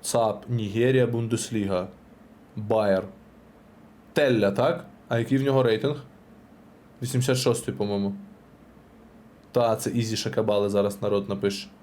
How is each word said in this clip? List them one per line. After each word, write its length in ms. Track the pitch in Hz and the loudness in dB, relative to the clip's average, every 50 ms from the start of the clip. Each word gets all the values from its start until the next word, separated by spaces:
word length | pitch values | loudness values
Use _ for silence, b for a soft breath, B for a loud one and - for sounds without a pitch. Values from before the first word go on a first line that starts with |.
| - | -8
цап, 420 | - - 120 113 110 104 - - - | 0 0 2 2 2 0 -4 -6 -4
Нігерія, 580 | 120 117 110 101 95 110 117 127 131 131 127 | -4 -4 -4 -2 0 0 2 4 4 4 2
Бундесліга. 800 | 113 120 117 117 113 117 110 - - 120 110 101 98 98 90 90 95 - - - - - - - - - - - - - | 2 0 -2 -2 -2 -2 -4 -4 -4 -4 -2 -2 0 0 -2 -2 -4 -10 -20 -20 -20 -20 -20 -20 -20 -20 -20 -20 -16 -12
Байер. 460 | - 107 104 113 110 107 104 95 95 95 95 - - - - - - - - - - - - - - - - - - - - - | -10 -4 0 2 2 4 4 2 2 0 -4 -12 -20 -20 -20 -20 -20 -20 -20 -20 -20 -20 -20 -20 -20 -20 -20 -20 -20 -20 -4 0
Телля, 380 | - 147 139 123 110 101 98 | 2 2 4 4 4 2 2
так? 340 | 98 101 120 147 170 170 - - - - - - | 2 2 0 0 0 -2 -6 -16 -20 -20 -8 -4
А 100 | 120 117 | -2 -2
який 200 | 117 113 131 135 | 0 0 0 0
в 40 | 135 | 2
нього 200 | 139 135 135 127 | 2 2 4 4
рейтинг? 340 | 117 110 107 - 143 147 - - - - - - - - - - - - - - - - - - - - - - | 4 2 2 0 -2 -4 -4 -10 -18 -20 -20 -20 -20 -20 -20 -20 -20 -20 -20 -20 -20 -20 -20 -20 -20 -16 -10 -10
Вісімдесят 340 | 123 - 127 123 - 131 | -2 -2 0 2 2 0
шостий, 380 | 127 - 131 117 113 - - - | 2 2 0 0 0 -2 -8 -6
по-моєму. 400 | - 104 104 104 101 101 98 98 - - - - - - - - - - - - - - - - - - - - - - - - - - - - | -4 -4 -2 -2 -2 -2 -2 -4 -6 -12 -18 -20 -20 -20 -20 -20 -20 -20 -20 -20 -20 -20 -20 -20 -20 -20 -20 -20 -20 -20 -20 -20 -20 -20 -4 0
Та, 240 | 123 120 113 110 | 2 2 2 2
це 140 | 110 - 113 | 0 -2 -4
Ізі 260 | - 120 113 110 110 | -2 -2 -2 -2 -4
Шакабали 520 | 104 - 110 - - 110 107 104 101 101 101 | -4 -4 -4 -2 -2 0 2 2 2 2 2
зараз 340 | 101 101 101 101 101 - - | 2 2 2 0 -2 -2 -2
народ 260 | 104 101 101 101 - | 0 0 0 0 -2
напише. 400 | 101 98 - 101 98 - - - - - | -6 -2 -2 -2 -2 -2 -10 -14 -18 -20